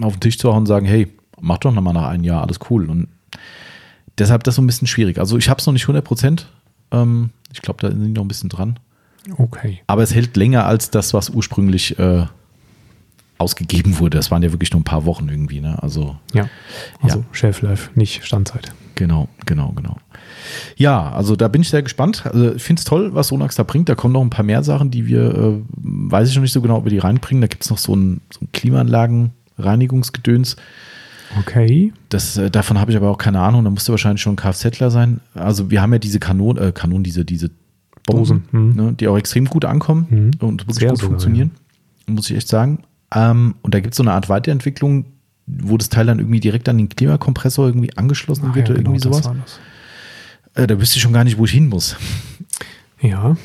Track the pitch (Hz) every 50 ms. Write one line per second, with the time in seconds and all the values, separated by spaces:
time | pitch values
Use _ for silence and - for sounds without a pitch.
0 | 113 110 101 92 - 113 113 - - 123 107 107 110 104 104 101 98 95 104 110
1 | 104 90 - _ _ _ _ - 82 82 87 87 - 139 120 107 92 90 87 85
2 | 80 65 82 87 85 85 85 82 80 85 87 - - - 120 113 87 78 80 85
3 | 85 - - _ _ _ - - - - - - - - - - - - _ _
4 | _ - - - 104 101 120 117 - 135 120 131 131 123 120 - - 120 - -
5 | 110 95 85 - 90 98 117 120 113 127 131 - - - 139 127 - - 143 147
6 | 143 - 127 117 120 135 160 170 - - _ _ _ _ _ _ _ - - 120
7 | 120 120 120 117 117 117 - _ _ - 127 - - - - - - 101 101 104
8 | 104 107 110 107 101 98 98 - - 92 - 85 92 110 120 - _ _ _ _
9 | _ _ _ _ - - 190 - 127 117 120 - - 107 95 90 - - 101 104
10 | 113 110 - 117 120 120 - 101 95 120 131 120 104 95 113 110 - - - 110
11 | 98 - - 104 - - - 113 104 - - - 98 98 95 92 - - - -
12 | 92 92 90 87 85 - - _ _ _ _ _ _ _ _ _ _ _ _ _
13 | _ _ _ _ _ _ _ - 87 90 - - 85 80 - 85 87 101 92 78
14 | 85 82 73 78 73 - 87 85 85 85 80 85 87 - - 85 78 - - 80
15 | 78 82 85 - 78 73 73 76 76 71 71 71 73 78 78 - - 73 71 78
16 | 76 71 69 71 - - - 117 104 120 - - - - - - - - - -
17 | - 127 - 110 120 - - - - 110 98 - - 101 98 98 - - - 120
18 | 107 101 - - - - - 104 98 - - - - - - - - - - -
19 | 95 85 82 78 71 - _ - - - 82 73 69 67 73 - 67 - - -
20 | - _ - - - - - - - - - - - - - - 135 143 139 110
21 | 80 71 62 - 98 101 107 92 113 113 107 147 170 - - 151 143 127 - -
22 | 131 185 220 - - - - 120 120 117 113 120 - - 170 165 - - 151 165
23 | 208 202 190 151 143 - 135 135 143 139 - - 113 - - 143 170 160 127 -
24 | - 123 127 135 131 117 117 - 104 104 104 123 143 147 147 139 143 135 123 120
25 | 113 117 120 117 117 117 117 - 110 110 107 104 110 - - - - - 98 95
26 | - 98 - 98 110 127 131 135 135 127 - 135 120 117 113 110 107 110 104 98
27 | 87 92 107 127 - - 131 131 117 95 - - - - 113 - - - 101 98
28 | 95 95 90 87 - _ - - - - - - - 123 131 131 123 120 117 117
29 | 117 117 120 120 120 117 120 _ _ _ _ - 98 98 104 113 127 127 131 131
30 | 123 - - - - 120 120 123 127 123 - - - - - - - - - -
31 | - - - - - - - 101 98 - - 120 113 113 123 156 190 214 - -
32 | _ - - 95 - - - 104 95 95 85 107 98 - 113 104 101 107 113 107
33 | 98 101 101 - - 107 98 95 90 98 117 120 113 104 98 98 - - 117 104
34 | - 104 101 101 - 104 101 95 - 101 95 - - 117 113 - 127 123 117 120
35 | 120 120 120 113 - _ - 87 85 101 107 98 98 92 104 101 95 107 120 113
36 | 107 104 101 104 - - 95 92 98 113 123 - 98 95 87 - - 85 87 95
37 | 95 90 82 87 85 78 87 82 85 82 - _ _ _ _ _ _ _ _ _
38 | - - 113 113 113 110 107 104 - - - 113 110 113 120 110 107 113 120 117
39 | 110 104 101 101 104 - - 120 131 131 - 160 - - 120 147 - - 156 160
40 | 165 165 117 107 104 110 143 - - 113 107 - - - 113 113 113 120 127 -
41 | 101 95 92 90 92 101 113 120 139 160 - - _ _ _ _ _ _ _ _
42 | _ - 107 107 104 - 104 104 - - - 110 113 135 147 - - _ _ _
43 | _ - - 110 113 113 117 120 120 120 98 - - - 98 101 95 117 113 -
44 | 131 113 92 95 95 - 101 101 - - 147 135 - 143 135 - 143 143 139 139
45 | 127 - - _ _ _ _ _ _ - - 90 90 98 107 113 107 - - 117
46 | 113 113 117 107 107 110 117 113 - 113 104 120 117 131 120 113 104 101 - -
47 | 127 143 147 147 - - 131 - - 131 127 - 139 127 120 123 120 - - -
48 | 101 135 143 - - - 151 139 143 131 123 135 123 113 127 - - 98 135 135
49 | 131 131 139 151 151 120 123 131 127 - - - - - - - - - - -
50 | - - - - - - - _ _ _ - - 127 - 107 98 104 120 - 131
51 | 113 117 113 120 120 123 110 104 110 110 - 131 160 143 104 90 82 - - -
52 | - - - - - - - - - - - - - - - - _ _ _ _
53 | - 117 95 98 101 123 160 160 -